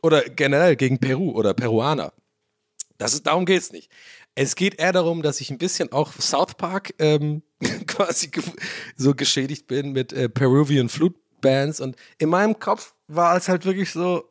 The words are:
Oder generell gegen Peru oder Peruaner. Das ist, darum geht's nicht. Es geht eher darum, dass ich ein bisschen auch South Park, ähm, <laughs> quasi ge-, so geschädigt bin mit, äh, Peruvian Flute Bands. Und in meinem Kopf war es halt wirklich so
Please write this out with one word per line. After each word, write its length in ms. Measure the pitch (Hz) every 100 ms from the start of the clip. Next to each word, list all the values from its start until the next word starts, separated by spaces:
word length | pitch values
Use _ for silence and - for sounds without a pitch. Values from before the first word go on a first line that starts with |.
Oder 200 | 165 151
generell 520 | 117 - 139 143 175
gegen 240 | 143 131 131
Peru 320 | 131 131 180
oder 240 | 113 104
Peruaner. 580 | 95 120 110 135 147 73 _ _ _ _ _ _ _ - _
Das 160 | 107
ist, 140 | 143 143
darum 180 | 165 180
geht's 240 | 180 -
nicht. 220 | 85 _ - - - -
Es 220 | - 135 -
geht 240 | 190 196
eher 120 | 175
darum, 300 | 185 165 170
dass 180 | 151 139
ich 100 | -
ein 80 | 131
bisschen 340 | 180 - 160
auch 200 | 139 156
South 400 | - - 139 180 -
Park, 380 | 170 190 - -
ähm, 460 | 156 151 151 151 _ _
<laughs> 260 | - - -
quasi 400 | - 185 165 151
ge-, 160 | 160 - - - - - -
so 180 | 135
geschädigt 540 | 135 139 - 135 147 _
bin 240 | 131 143
mit, 200 | 135 127
äh, 160 | - 123
Peruvian 600 | - 135 135 147 147 120
Flute 320 | - 175 - _ _
Bands. 380 | 135 135 143 151
Und 160 | 135 123 - _
in 100 | 156
meinem 300 | 180 214 220
Kopf 360 | - 220 - _ _
war 300 | 156 170 180
es 120 | 185
halt 160 | 180
wirklich 280 | 190 190 190
so 320 | 165 180 180 -